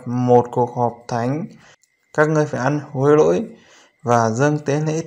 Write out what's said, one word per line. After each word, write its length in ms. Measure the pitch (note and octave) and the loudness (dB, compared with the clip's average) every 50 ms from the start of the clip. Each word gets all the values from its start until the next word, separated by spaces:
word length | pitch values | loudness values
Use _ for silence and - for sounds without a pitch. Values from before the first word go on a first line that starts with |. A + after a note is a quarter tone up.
| - | -4
một 400 | A#2+ A#2+ B2 B2 B2 B2 B2 A#2+ - | -6 -4 -2 2 4 4 4 4 2
cuộc 240 | - B2+ A#2+ A#2+ - | -2 -2 -2 -2 -2
họp 160 | B2 A#2+ A2+ A2+ - - - | -2 -2 -2 -2 -6 -10 -6
thánh. 380 | B2+ A#2 A#2 B2+ C#3+ D#3+ - - - - _ _ _ _ _ _ _ _ _ _ - | -6 -4 -2 -2 -4 -6 -8 -10 -16 -20 _ _ _ _ _ _ _ _ _ _ 0
Các 140 | D3+ D3+ D#3 | 0 2 2
ngươi 180 | D#3 D3+ D3+ | 2 0 -2
phải 140 | C3+ C3 A#2+ | -2 -4 -4
ăn 200 | B2 C#3 D3 D3 C#3 - | -2 -2 -2 -4 -6 -8
hối 240 | - C3 C3+ D3 D3+ | -6 0 2 4 4
lỗi 280 | D3+ D#3 E3 F3+ - - - - - _ _ _ _ _ _ _ _ | 4 4 2 0 -2 -4 -8 -12 -20 _ _ _ _ _ _ _ _
và 280 | - A#2+ A#2+ A#2 A2+ A2+ | -2 2 2 2 2 0
dâng 280 | A2 B2 C#3+ D3 D3+ D3 | 0 0 0 0 0 -2
tế 220 | D3 - C#3 D3+ | -4 -4 -4 -2
lễ 220 | D#3 D#3 D#3 D#3+ D#3+ | -2 -4 -4 -6 -8